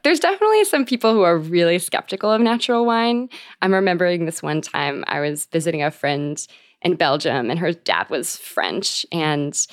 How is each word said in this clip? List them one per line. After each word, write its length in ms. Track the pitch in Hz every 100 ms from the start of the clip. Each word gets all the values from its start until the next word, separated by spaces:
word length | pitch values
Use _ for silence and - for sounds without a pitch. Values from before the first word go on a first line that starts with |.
There's 160 | 285 330
definitely 440 | 339 392 427 440 403
some 200 | 294 247
people 280 | 247 226
who 100 | 220
are 160 | 175 170
really 400 | 160 175 170 175
skeptical 520 | - - - 196 208
of 80 | 220
natural 460 | 233 233 247 233 233
wine. 440 | 226 233 240 247 - - -
I'm 100 | 190
remembering 520 | 190 190 175 180 175 165
this 180 | -
one 180 | 151 156
time 420 | 151 - 143 143 -
I 120 | 143
was 240 | 147 147 -
visiting 360 | 165 160 160
a 80 | 147
friend 560 | - 143 143 147 147 - - _ _
in 120 | - 170
Belgium 540 | 135 147 160 131 117
and 100 | 165
her 140 | 165
dad 380 | 165 - 85 101
was 260 | 120 120 -
French. 680 | - - 90 101 196 - -
And, 460 | 170 156 147 143 - -